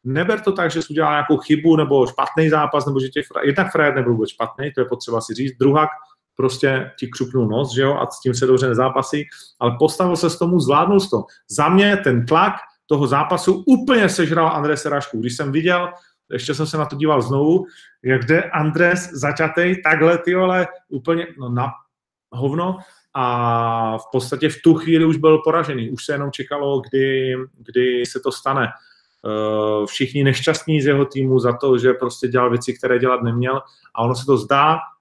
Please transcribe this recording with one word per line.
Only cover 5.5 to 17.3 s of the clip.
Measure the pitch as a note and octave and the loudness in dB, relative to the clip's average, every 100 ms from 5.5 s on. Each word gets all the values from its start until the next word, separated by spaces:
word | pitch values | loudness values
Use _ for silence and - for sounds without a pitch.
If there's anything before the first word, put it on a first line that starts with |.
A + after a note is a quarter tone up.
| B2+ | 0
druhak | C3 D3+ D#3 - - _ _ - | 2 4 0 -4 -20 _ _ -4
prostě | B2+ - C#3 C3 B2+ - | -4 0 0 0 -6 -10
ti | B2 | -12
křupnul | - A#2+ C3 A2 | -8 -4 -2 0
nos, | A2+ C#3 A#2+ | -2 -2 0
že | |
jo, | C3+ C#3+ | 0 0
a | - | -4
s | - | -4
tím | C3 | -4
se | A#2+ C3 | 0 2
dobře | C3 C3 | 4 2
nezápasí, | A#2 C3 C3+ C3 D3+ D3 - - _ | 2 0 0 -4 -6 -6 -16 -20 _
ale | A#2+ A#2+ | -2 2
postavil | D#3 - F3+ E3+ | 0 2 0 0
se | E3+ | -2
s | E3 | -2
tomu, | E3+ F3+ | 0 2
zvládnul | B2+ D3 E3+ G3+ | 2 2 4 2
jsi | F#3+ | 2
to.“ | A2+ - - _ | -4 -4 -18 _
Za | - D3+ | 0 4
mě | F#3+ G3+ G3 | 4 4 2
ten | D#3 B2 A#2+ | 2 0 2
tlak | D#3+ G3 - - _ _ | 2 2 -2 -14 _ _
toho | D3 C3+ | 0 2
zápasu | C#3 D#3 F3+ - F#3 - | 2 2 0 0 0 4
úplně | B3+ B3+ A#3+ G3 | 2 4 4 4
sežral | - D#3 E3 D#3+ | 2 0 2 2
André | D#3 D3 D3 | 0 -2 -2
Serašku. | D3+ C#3+ - A2+ | -2 -4 -4 -6
Když | A#2+ A#2+ | -6 -4
jsem | C#3+ | -4
viděl, | D3 E3 F3+ F3+ - _ _ _ | -2 0 0 -2 -10 _ _ _
ještě | B2+ B2 C3+ | -8 -6 -4
jsem | D#3 | -4
se | D#3 | -4
na | D3 | -6
to | C#3+ | -2
díval | D#3 C#3+ | 2 2
znovu, | A#2+ | 2